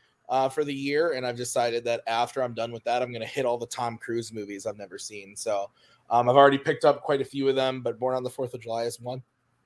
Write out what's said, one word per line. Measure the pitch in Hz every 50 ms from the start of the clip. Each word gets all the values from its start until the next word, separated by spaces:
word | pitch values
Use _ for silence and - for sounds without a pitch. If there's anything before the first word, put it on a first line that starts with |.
| _ _ _ _ _ -
uh, | 123 131 135 135
for | 131 156 151
the | 143 143
year, | 139 139 139 143 147 165 170 147
and | 127 127
I've | 123 120 120
decided | 123 120 - 131 120 120 117 120 117
that | 120 117 117 - 113
after | 113 117 123 120 - 135
I'm | 127 123 117
done | 113 113 117
with | 120 113 -
that, | 120 117 123 127
I'm | 120
gonna | 120 113 110
hit | 104 - 143 131
all | 120 120 120
the | 120 113
Tom | - - 123 117 113 110
Cruise | - - 117 117 113 110 113
movies | 110 104 98 101 98 98
I've | 110 104 104
never | 101 92 90 98
seen. | - - 107 101 98 95 101
So, | - - 113 104 101 98 - _ _ _ _ _ _ _ -
um, | 113 120 123 123
I've | 127
already | 139 139 139 139 135
picked | - 156 151 - -
up | 151 143 -
quite | - - 147 135
a | 131
few | - - 139 135 135
of | 131
them, | 135 131 131 131 131
but | 123 120 113 110
Born | 123 127 127
on | 131 127
the | 123
Fourth | - - 131 120 -
of | 123
July | 113 117 113 113 117
is | 120 117 -
one | 117 123 127 131 - _ _ _ _ _ _ _ _